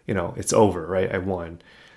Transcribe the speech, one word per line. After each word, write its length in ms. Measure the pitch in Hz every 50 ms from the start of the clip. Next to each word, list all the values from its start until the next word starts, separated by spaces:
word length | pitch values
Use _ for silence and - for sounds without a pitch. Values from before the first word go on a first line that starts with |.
| _
you 80 | - 107
know, 200 | 95 87 92 -
it's 160 | - 95 - -
over, 340 | 110 110 98 85 87 78
right? 260 | 82 92 92 95 - -
I 60 | 95
won. 440 | 90 98 92 82 85 82 85 82 - - - - - - -